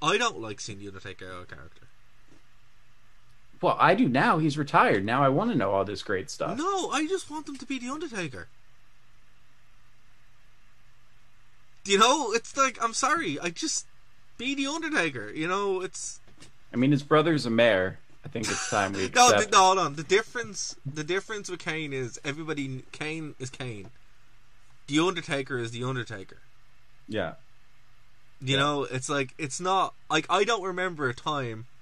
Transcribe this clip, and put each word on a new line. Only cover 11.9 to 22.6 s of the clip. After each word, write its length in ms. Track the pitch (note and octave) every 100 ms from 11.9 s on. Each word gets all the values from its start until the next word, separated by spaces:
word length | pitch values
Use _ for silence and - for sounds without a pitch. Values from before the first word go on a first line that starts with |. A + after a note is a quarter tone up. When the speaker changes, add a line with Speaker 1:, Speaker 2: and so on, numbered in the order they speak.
| G3
Speaker 1:
know, 340 | A#3 C4 B3
it's 220 | A3+ - C#4
like, 180 | C4+ -
I'm 100 | A#3
sorry, 460 | A3 C4+ E4 A3 C#3+
I 80 | F3
just, 360 | E3+ D#4 - - - - - - -
be 180 | B3+
The 120 | C#4 C#4
Undertaker. 640 | D#4+ D#4+ D4 E3 B2+ G#2
You 180 | D3 E3
know, 320 | F#3+ G3+ F#3
it's 400 | F3+ - - - - - - - -
Speaker 2:
I 20 | A#2+
mean, 140 | C3+
his 100 | C#3+
brother's 440 | - D#3 D#3 D3+ A#2+
a 40 |
mayor. 480 | A2+ A#2 F#2+ F#2 - - -
I 40 | -
think 200 | A#2 A2
it's 180 | G2 -
time 240 | G#2+ G2
we 160 | G2 F#2+
Speaker 1:
<laughs> 60 |
No, 140 | B3 B3
Speaker 2:
accept 200 | G#3 G#3+
Speaker 1:
the, 60 | G#3
no, 60 |
hold 140 | F#3 F#3+
on. 160 | D#3+ C#3+
The 60 |
difference, 720 | C#3 F#3+ A3+ A#3+ A3 F#3+ - -
the 200 | C#3 D3+
difference 440 | D3+ F#3+ - G#3+ G3
with 100 | F3
Kane 320 | F3 D#3+ D3+
is 260 | C3+ A#2+ -
everybody, 640 | D3+ C#3+ D#3 D3